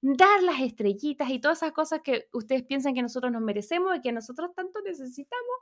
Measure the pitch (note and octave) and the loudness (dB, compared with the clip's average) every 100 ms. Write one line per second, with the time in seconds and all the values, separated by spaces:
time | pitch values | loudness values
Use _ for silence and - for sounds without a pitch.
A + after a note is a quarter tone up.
0 | C4 C4 F#4+ G4+ F4+ C#4 C4 - G#3 G3+ | 2 6 8 8 4 2 -2 0 0 0
1 | D4 C#4+ C4 C4 D4 D#4+ D#4+ D#4 D#4 D#4 | -4 -4 -4 0 0 0 -2 -2 -2 -2
2 | D4+ B3 - A#3+ A3 C4 B3 C#4 C#4 B3+ | -2 -2 -2 -8 -2 -2 0 -2 -2 -2
3 | A#3+ B3 B3 A#3 A3 G#3 G3+ E4+ F#4 F4 | -2 -2 -2 -2 0 -2 -2 0 0 0
4 | B3 A#3 A3 B3+ F4 F4+ F#4 G4 G4+ E4 | -2 -4 -8 -8 -8 -6 -8 -8 -8 -8
5 | C4 B3 C#4 B4 A#4+ B4 | -10 -14 -10 -8 -6 -8